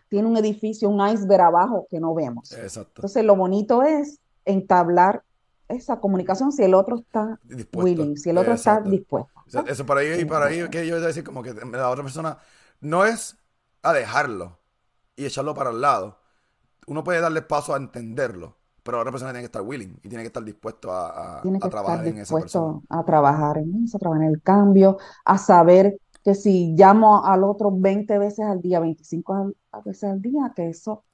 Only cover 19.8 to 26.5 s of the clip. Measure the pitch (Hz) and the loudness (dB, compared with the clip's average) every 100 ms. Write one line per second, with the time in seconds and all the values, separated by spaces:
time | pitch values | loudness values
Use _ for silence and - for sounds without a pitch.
19.8 | 95 - 101 113 113 123 107 - 110 - | -14 -18 -18 -14 -12 -12 -14 -14 -14 -12
20.8 | - 92 85 85 90 - 185 190 190 107 | -8 -8 -8 -10 -14 -8 -4 -4 -4 -4
21.8 | 190 165 - 104 101 160 170 175 160 156 | -4 -4 -4 -8 -4 -4 -2 -4 -4 -6
22.8 | - 165 160 160 143 151 147 156 160 202 | -8 -6 0 4 4 2 0 -2 -4 -4
23.8 | 233 208 175 156 156 156 - 202 202 196 | -4 -4 -2 0 0 0 2 4 6 8
24.8 | 190 196 - - - 190 - 180 170 180 | 6 4 -4 -6 0 2 6 8 8 8
25.8 | 202 202 _ _ - 196 208 | 6 0 _ _ 0 0 2